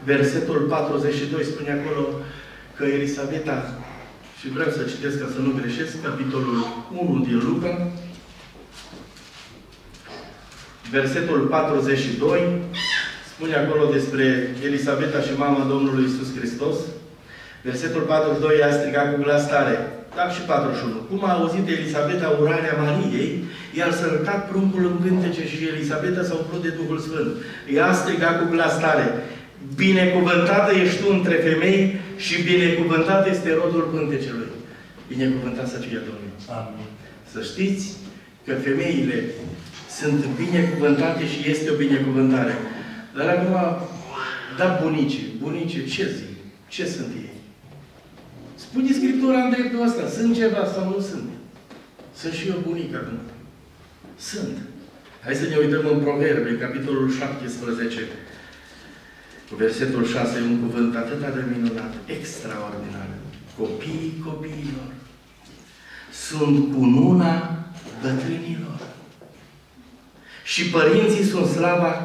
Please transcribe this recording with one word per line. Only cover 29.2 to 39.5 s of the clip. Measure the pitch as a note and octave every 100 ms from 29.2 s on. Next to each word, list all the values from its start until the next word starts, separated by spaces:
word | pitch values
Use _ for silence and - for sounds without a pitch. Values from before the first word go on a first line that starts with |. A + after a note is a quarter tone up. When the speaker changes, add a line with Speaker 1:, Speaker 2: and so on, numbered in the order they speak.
| - - - - C3+ C#3
Speaker 1:
„Binecuvântată | F#3+ F#3+ F3+ F3+ F3 F3 F3 G3+ G#3 F#3
ești | F3+ F3
tu | G3+ F#3
între | F3 D#3+ E3
femei | D#3 F3+ G3 F#3+ - - - -
și | E3+ F3
binecuvântat | F3+ E3+ E3 E3+ D#3+ E3 G3 F#3+
este | F3+ D#3+ D#3+
rodul | E3 E3+ D#3 D#3+
pântecelui.” | D3 C#3 C3+ A#2 A2+ A2 - - - - -
Binecuvântat | B2+ C3 C3 A#2+ A#2 B2+
să | - -
fie | A2+ A2+
Domnul. | G#2+ G2 - - A#2
Speaker 2:
Amin. | A2+ G#2+ G#2 - - - -
Speaker 1:
Să | A2 -
știți | - G3 G3 - - - - - - -
că | C3 C#3
femeile | C3+ - C#3 B2 A#2 - - -